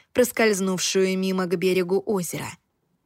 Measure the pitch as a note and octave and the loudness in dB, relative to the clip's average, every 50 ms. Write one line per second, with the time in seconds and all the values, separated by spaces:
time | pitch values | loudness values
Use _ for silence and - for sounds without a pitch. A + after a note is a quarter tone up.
0 | _ _ _ B3 B3 B3 - - A3+ A3 G#3 F#3 G3 F#3+ F#3 E3+ - - - F#3+ | _ _ _ 2 2 2 2 2 2 2 2 2 0 -2 -2 -2 -2 0 0 2
1 | F#3+ F#3+ F#3+ F#3+ F#3+ F#3+ F#3 F#3 F#3 F3 F#3 F3 F3+ F#3 F#3 F#3 F3+ F3 F#3+ G3 | 2 2 0 -2 -2 -2 -2 -2 -2 -2 -2 0 0 2 2 2 0 0 -2 -2
2 | - - G#3+ F#3 E3+ - - C#3+ - A2+ - - _ _ _ _ _ _ _ _ | 0 -2 -2 -2 -2 -4 -8 -8 -10 -10 -12 -16 _ _ _ _ _ _ _ _
3 | _ | _